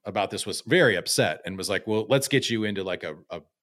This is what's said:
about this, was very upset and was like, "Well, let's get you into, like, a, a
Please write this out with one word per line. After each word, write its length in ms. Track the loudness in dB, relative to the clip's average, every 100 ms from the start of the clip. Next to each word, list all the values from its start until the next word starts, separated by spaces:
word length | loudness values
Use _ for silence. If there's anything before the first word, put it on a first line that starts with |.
| -6
about 260 | -2 -2
this, 140 | -4 -6
was 160 | -8
very 340 | 2 4 6 4
upset 460 | 2 2 2 0 -6
and 120 | -6
was 120 | -2
like, 160 | -2 0
"Well, 200 | -2 2
let's 220 | 2 2
get 200 | 0 0
you 140 | -2
into, 200 | -2 -2
like, 200 | -4 -4
a, 120 | -6 -10 -12
a 120 | -14 -14 _